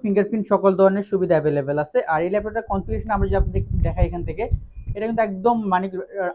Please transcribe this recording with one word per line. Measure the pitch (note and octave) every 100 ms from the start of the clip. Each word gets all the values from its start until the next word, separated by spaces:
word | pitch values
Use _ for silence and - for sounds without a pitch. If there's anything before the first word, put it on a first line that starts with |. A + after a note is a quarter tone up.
ফিঙ্গারপ্রিন্ট | A3 G3+ G3+ A3 F#3+
সকল | G3 F#3+ F#3
ধরনের | F#3+ G3 G3+
সুবিধা | F#3+ F3+ D#3+
অ্যাভেলেবল | D3+ D3 C3+ D3
আছে। | D3 B3 -
আর | D#3 F3
এই |
ল্যাপটপটার | G#3 G#3 A3 A3
কনফিগারেশন | G3 F#3+ G#3+ G#3+ G3+
আমরা | G3
যদি | F#3+
আপনাদের | - F#3+ - - E3
দেখাই | E3 F3
এখান | F3 E3+
থেকে, | D#3+ A#3 - - - - G3+
এটা | A3
কিন্তু | A3+
একদম | A3 F#3+ A3+ A#3 G3+
মানে, | F3+ F#3+
আহ, | F#3 - G3 F3+